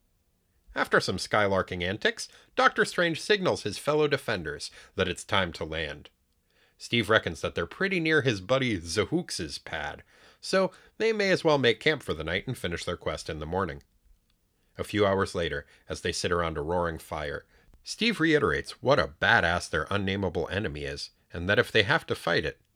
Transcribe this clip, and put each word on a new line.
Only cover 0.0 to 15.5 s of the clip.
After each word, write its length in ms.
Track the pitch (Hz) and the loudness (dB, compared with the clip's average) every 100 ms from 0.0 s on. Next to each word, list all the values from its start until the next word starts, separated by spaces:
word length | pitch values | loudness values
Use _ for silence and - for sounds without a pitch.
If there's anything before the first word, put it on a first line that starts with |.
| _ _ _ _ _ _ _ | _ _ _ _ _ _ _
After 260 | - - 196 | -4 2 2
some 180 | - 95 | 2 -4
skylarking 640 | - 110 101 95 90 92 | 0 2 4 2 0 -2
antics, 460 | 87 101 214 233 - - _ - | -4 -2 -2 -4 -10 -14 _ 2
Doctor 300 | 254 - 202 | 2 4 0
Strange 340 | - 170 156 | 2 0 0
signals 420 | - 214 180 104 | 2 2 4 0
his 140 | - 95 | -2 -4
fellow 300 | - 151 151 | 0 2 2
Defenders 640 | 139 - 104 76 73 - - - - | 0 -2 -4 -4 -8 -10 -14 -14 -2
that 140 | 90 | -2
it's 160 | 85 - | -2 0
time 260 | 101 90 | 0 0
to 120 | - 82 | -4 -6
land. 440 | 78 76 73 - _ _ _ _ _ _ _ | -4 -6 -8 -14 _ _ _ _ _ _ _
Steve 320 | - 120 104 | -2 0 4
reckons 320 | 107 95 82 | 4 4 -4
that 120 | 87 | -4
they're 120 | 85 85 | -2 -4
pretty 340 | - 190 190 | -2 -2 0
near 220 | 160 160 | 2 2
his 200 | 127 104 | 2 0
buddy 380 | 92 131 127 101 | 0 0 2 -2
Zahooks' 800 | 85 87 95 170 - - 82 - | -2 -2 0 -2 -4 -8 -8 -10
pad, 440 | - 80 73 73 - _ - _ | -10 -8 -8 -10 -18 _ -20 _
so 320 | - 190 185 - - _ | -2 0 0 -4 -20 _
they 140 | 220 | -2
may 160 | 214 196 | 2 2
as 140 | 175 | 2
well 140 | 160 147 | 4 4
make 220 | 123 110 | 4 2
camp 220 | - 151 | 2 0
for 120 | - | -2
the 100 | 80 | -6
night 240 | 80 92 113 | -2 -4 -4
and 100 | 123 | -6
finish 280 | 90 85 - | -4 -4 -4
their 120 | 87 | -4
quest 320 | - 76 - | -4 -6 -6
in 100 | 78 | -8
the 60 | 78 | -4
morning. 380 | 90 92 71 - _ _ _ _ _ _ _ _ - | -2 -2 -6 -16 _ _ _ _ _ _ _ _ -10
A 60 | |
few 220 | 92 104 101 | -4 2 4
hours 300 | 98 98 95 | 4 0 0
later, 320 | 82 | -2